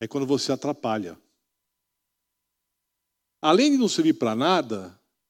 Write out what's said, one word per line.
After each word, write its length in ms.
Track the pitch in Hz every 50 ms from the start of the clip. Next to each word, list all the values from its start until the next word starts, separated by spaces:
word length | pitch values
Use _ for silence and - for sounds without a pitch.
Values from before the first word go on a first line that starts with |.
é 80 | 117 113
quando 180 | - 139 135
você 260 | 131 143 127 - - 165
atrapalha. 680 | - - 147 143 - - 117 110 107 98 87 80 - _ _ _ _ _ _ _ _ _ _ _ _ _ _ _ _ _ _ _ _ _ _ _ _ _ _ _ _ _ _ _ _ _ _ _ _ _ _ _ _ _ _ _ _ -
Além 300 | 156 165 202 269 302 285
de 60 | 262
não 100 | 240 190
servir 260 | - - 156 160 151
pra 200 | - 127 113 110
nada, 640 | 113 139 170 190 175 139 117 110 98 95 90 92 _ _ _ _ _ _ _